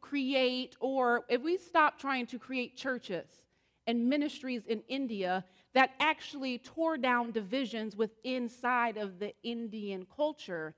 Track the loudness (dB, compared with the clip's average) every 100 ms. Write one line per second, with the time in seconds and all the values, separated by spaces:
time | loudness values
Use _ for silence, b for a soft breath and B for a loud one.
0 | -6 -2 2 2 2 0 -4 -4 0 2
1 | 4 2 2 0 2 -2 2 4 4 4
2 | -2 -2 -4 -8 -6 -6 -6 -6 -4 -4
3 | -4 -6 -8 -16 _ _ _ _ -2 2
4 | 4 2 0 -4 -6 -4 -2 -4 -4 -4
5 | -2 -2 0 0 -2 b b 4 4 4
6 | 2 0 -4 -6 -4 -4 -6 -2 0 2
7 | 2 2 2 -4 -2 -2 -2 -4 -4 -2
8 | -2 -4 -4 -4 -4 -4 0 2 2 -2
9 | -6 -6 -8 -8 -6 -6 -6 -6 -6 -6
10 | -6 -2 0 -2 -6 -6 -6